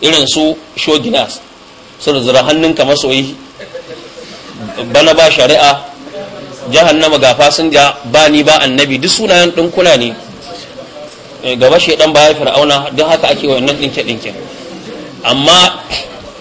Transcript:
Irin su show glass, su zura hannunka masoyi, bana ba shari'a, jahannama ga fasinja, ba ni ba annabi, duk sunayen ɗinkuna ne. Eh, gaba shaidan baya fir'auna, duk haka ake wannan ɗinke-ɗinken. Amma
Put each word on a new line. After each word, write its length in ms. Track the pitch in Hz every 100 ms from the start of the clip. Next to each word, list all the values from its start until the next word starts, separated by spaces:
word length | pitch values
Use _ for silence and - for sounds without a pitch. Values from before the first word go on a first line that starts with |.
Irin 240 | 151 160 131
su 280 | 160 156 - - -
show 220 | - 151
glass, 400 | 233 139 107 - - - - - - -
su 100 | - 131
zura 220 | 120 127
hannunka 420 | 127 156 160 156
masoyi, 500 | 135 143 139 135 135 - - - - 508 - - - - - - - - 107 - 120
bana 220 | 139 160
ba 160 | 160 160
shari'a, 540 | - 127 160 143 139 - - - - - - - - 123
jahannama 480 | 139 170 151 156 151
ga 160 | 131
fasinja, 640 | 120 147 147 160 143 143 - 120
ba 180 | 143 151
ni 140 | 151
ba 160 | 147 156
annabi, 380 | 139 131 143 131
duk 120 | 180
sunayen 400 | - 214 175 175
ɗinkuna 460 | 170 170 190 180 135
ne. 180 | 120 110 - - - - - - - - - - - -
Eh, 120 | 127 123
gaba 220 | 127 170
shaidan 340 | 175 156 156
baya 220 | 147 151
fir'auna, 560 | 151 131 135 147 139 143
duk 140 | 135 156
haka 220 | 165 -
ake 160 | 139 147
wannan 300 | 131 135 143
ɗinke-ɗinken. 580 | 139 147 - 110 110 98 - - - - - - - -
Amma 560 | 117 135 147 180 180 - - - - - - -